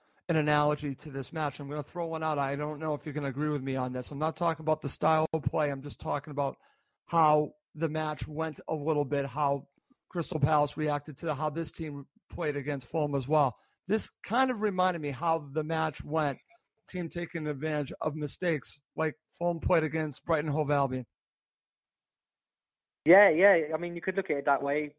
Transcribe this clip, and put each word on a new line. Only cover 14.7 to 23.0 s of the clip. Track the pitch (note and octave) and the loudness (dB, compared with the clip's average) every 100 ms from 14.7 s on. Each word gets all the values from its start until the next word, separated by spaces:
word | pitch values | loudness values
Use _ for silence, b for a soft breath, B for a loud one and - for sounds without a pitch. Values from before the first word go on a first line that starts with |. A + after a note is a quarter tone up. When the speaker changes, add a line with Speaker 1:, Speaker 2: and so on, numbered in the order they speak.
| F#3 F#3 F3 | 2 2 2
Speaker 1:
me | D3 | -4
how | B2 E3+ E3 D3 | -2 0 0 0
the | C#3+ | -4
match | D3+ D#3+ D#3+ D3 | -2 0 -2 -4
went, | D3 D#3 D3 C3 _ _ _ _ - | -4 0 0 -2 _ _ _ _ -10
team | F#3 E3 | -6 -6
taking | F3 E3+ E3 D3+ | -6 -6 -4 -4
advantage | C#3+ D#3 D3+ C#3+ - | -4 -2 -2 -4 -4
of | D3+ C#3+ | -4 -2
mistakes | D3 - F3+ D3+ - - _ - | -6 -4 -2 -2 -4 -16 _ -4
like | D#3+ - _ - | -4 -4 _ -4
Fulham | F3 E3+ | -2 -2
played | - E3+ | 2 2
against | D3+ D#3+ D#3 C#3+ - | 2 0 -2 -4 0
Brighton | D#3+ D#3 | 0 2
Hove | D3 C#3+ | 0 2
Albion. | C#3+ C3+ C3 B2 _ _ _ _ _ _ _ _ _ _ _ _ _ _ _ _ _ _ _ | 2 2 -2 -8 _ _ _ _ _ _ _ _ _ _ _ _ _ _ _ _ _ _ _